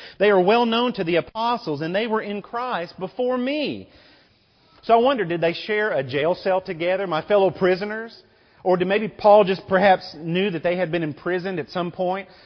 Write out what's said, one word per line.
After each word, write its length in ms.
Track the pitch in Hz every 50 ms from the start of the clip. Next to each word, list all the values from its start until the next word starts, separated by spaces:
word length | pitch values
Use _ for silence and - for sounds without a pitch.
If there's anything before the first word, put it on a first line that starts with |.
| - - - -
They 100 | 190 214
are 100 | 202 185
well 280 | 180 208 220 240 240
known 260 | 233 226 233 247 247 -
to 100 | 196 190
the 120 | 165 175
apostles, 640 | 165 151 - - 220 226 233 240 226 - 175 151 139
and 140 | 160 160 180
they 100 | 202 233
were 160 | 233 220 214
in 220 | 196 202 202 208 -
Christ 540 | - - 233 247 254 226 175 170 170 - -
before 380 | 185 175 - - 247 247 254
me." 520 | 254 247 262 285 302 285 202 123 98 92 - - - _ _ _ _ _ _ _ _ _ _ _ _ _ _ _ _ -
So 100 | - 226
I 80 | 233
wonder, 240 | 233 262 285 226 196
did 160 | 165 170 170
they 120 | 165 165 170
share 380 | - - - 214 214 214 214
a 120 | 180 143 139
jail 320 | 127 131 143 143 165 180
cell 260 | - - 196 185 190
together, 460 | 185 - 185 156 170 175 185 190 202
my 160 | 185 165 156 156
fellow 220 | - 208 202 190 185
prisoners? 680 | - - 190 180 185 170 202 208 214 220 226 226 - - _ _ _ _ _ _ _ _ -
Or 140 | 190 180
did 100 | 175 180
maybe 200 | 185 196 214 220
Paul 360 | 202 - - - 214 202 214 208
just 240 | 180 196 - -
perhaps 480 | - 190 185 196 202 185 180 - - -
knew 320 | 147 160 165 165 185 196 208
that 140 | 170 160 -
they 120 | 175 180
had 160 | 185 180 165
been 120 | 156 170 165
imprisoned 560 | 151 139 - - 175 180 185 170 196 190 165
at 100 | 135 -
some 220 | - 180 175 175
point 360 | 165 - 185 180 185 196 185 - - - -